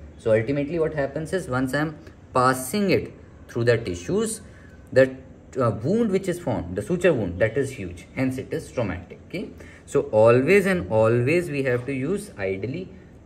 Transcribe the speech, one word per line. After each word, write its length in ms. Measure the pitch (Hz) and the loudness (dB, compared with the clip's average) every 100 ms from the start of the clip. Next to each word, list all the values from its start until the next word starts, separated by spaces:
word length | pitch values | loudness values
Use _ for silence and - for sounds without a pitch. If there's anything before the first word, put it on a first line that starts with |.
| - - | -20 -4
So 180 | 113 110 | 2 2
ultimately 400 | 123 143 143 170 | 2 -2 -2 -2
what 160 | 156 | -2
happens 400 | 151 135 160 160 | -2 -4 -4 -4
is, 140 | 190 - | -4 -2
once 260 | 127 131 | -2 0
I 60 | 143 | -2
am 180 | 156 156 - - - 131 | -4 -6 -18 -20 -4 2
passing 560 | 127 131 - 208 - | 2 2 -2 -2 2
it 220 | 95 - - - - - | 0 -2 -12 -20 -20 -10
through 160 | 120 | -2
the 140 | 120 117 | 2 2
tissues, 640 | - 87 - 196 220 - - - - - - | 0 -6 -4 -2 -2 -6 -14 -20 -20 -20 0
the, 220 | 127 131 - - - - - | 4 4 2 -18 -20 -10 -2
uh, 120 | 120 95 | -2 0
wound 280 | 160 226 226 | 0 0 2
which 160 | 190 185 | 0 -2
is 120 | 165 | -4
formed, 360 | 131 92 85 101 | -4 -4 -4 -6
the 80 | |
suture 300 | - 175 180 | -4 2 2
wound, 260 | 131 92 87 | 2 -2 0
that 180 | 110 143 | 0 0
is 140 | 123 | -4
huge. 340 | - 90 - - - | -6 -12 -14 -12 -4
Hence 220 | 131 - | -4 -4
it 160 | 95 | -8
is 180 | 160 - | -10 -8
traumatic. 480 | - 104 85 - - - | -6 -4 -6 -12 -20 -12
Okay. 220 | 175 - - - - - | -10 -10 -14 -20 -20 -2
So 160 | - - | -2 2
always 540 | 107 113 127 135 101 - | 6 8 8 6 4 4
and 240 | 180 90 | 0 0
always 600 | 110 110 120 123 175 160 | 2 4 4 2 0 -2
we 140 | 143 | -4
have 220 | 131 123 127 | -2 -2 -2
to 80 | |
use 380 | 131 143 202 - - | -4 -4 -4 -6 -6
ideally 500 | 95 95 107 165 190 - - - | -6 -4 -6 -8 -10 -16 -20 -20